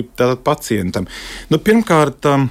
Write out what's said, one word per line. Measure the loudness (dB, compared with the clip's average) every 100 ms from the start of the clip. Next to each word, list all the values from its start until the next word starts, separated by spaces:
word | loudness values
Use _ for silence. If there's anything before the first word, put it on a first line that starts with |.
| -2
tātad | -2 0 0
pacientam. | -2 -2 -2 -2 -2 -4 -8 -10 -14 -14 -4
Nu, | 0
pirmkārt, | 2 2 4 2 2 0 0 2 0